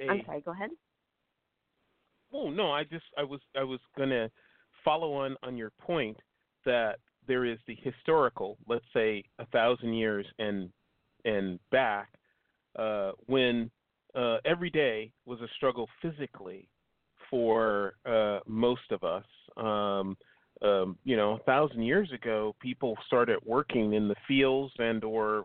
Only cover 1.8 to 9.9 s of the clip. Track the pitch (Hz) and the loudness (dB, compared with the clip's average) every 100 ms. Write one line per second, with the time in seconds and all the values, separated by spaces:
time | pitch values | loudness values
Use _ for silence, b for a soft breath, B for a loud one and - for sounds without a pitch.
1.8 | _ _ _ _ _ 285 196 170 180 147 | _ _ _ _ _ -6 -4 -2 0 0
2.8 | 151 160 - 143 143 139 - 139 135 127 | -4 -10 -10 -6 -6 -8 -8 -6 -4 -6
3.8 | - - 135 123 113 b b b b _ | -10 -4 0 0 -2 b b b b _
4.8 | 156 156 160 139 135 131 127 123 110 - | 0 0 0 -4 -4 -6 -8 -8 -10 -10
5.8 | - 170 110 107 _ _ _ _ 131 120 | -4 -2 -2 -8 _ _ _ _ 0 2
6.8 | 113 98 _ _ 127 127 123 113 - 113 | 0 -4 _ _ -2 0 0 -4 -10 -10
7.8 | 131 - - 160 127 - 98 104 107 117 | -10 -6 2 4 4 0 -8 -8 -4 -4
8.8 | - 123 110 104 - - 117 123 117 123 | 0 0 2 0 -8 -16 -2 2 2 2
9.8 | 117 | -2